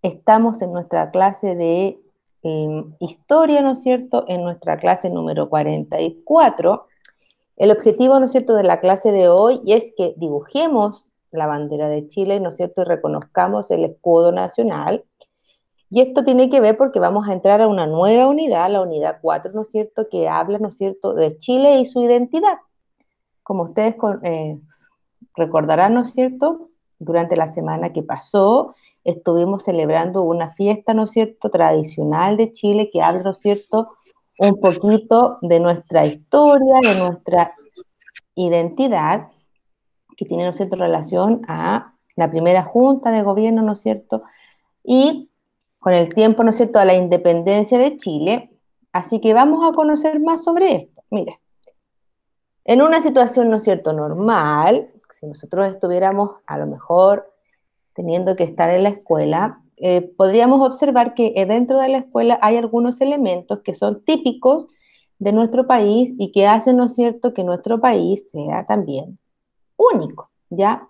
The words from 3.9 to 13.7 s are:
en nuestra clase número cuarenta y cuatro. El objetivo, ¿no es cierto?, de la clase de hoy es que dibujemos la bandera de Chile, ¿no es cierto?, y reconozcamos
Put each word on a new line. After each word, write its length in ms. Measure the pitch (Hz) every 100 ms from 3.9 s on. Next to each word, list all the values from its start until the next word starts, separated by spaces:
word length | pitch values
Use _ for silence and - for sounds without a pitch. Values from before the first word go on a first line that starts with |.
| 254 254 240 -
en 140 | 180
nuestra 360 | 175 175 - 156
clase 320 | 180 180 185
número 400 | 175 160 156 151
cuarenta 500 | 156 151 156 151 156
y 220 | 160 170
cuatro. 640 | - 311 277 - 170 208 - _ _ _ _ _ _ _
El 140 | 202
objetivo, 480 | 214 226 - 254 269
¿no 60 | 262
es 60 |
cierto?, 220 | 262 254
de 80 | 220
la 180 | 190 170
clase 320 | 180 190 226
de 160 | 202 175
hoy 320 | 175 220 254 214
es 260 | 226 - -
que 180 | 175 160
dibujemos 960 | 165 143 143 277 330 269 208 202 _ _ _
la 160 | 160 151
bandera 420 | 147 147 151 151
de 180 | 151 147
Chile, 340 | - 190 202
¿no 100 | 180
es 60 | 170
cierto?, 260 | 180 -
y 20 |
reconozcamos 840 | 175 165 151 151 - - 180 208 202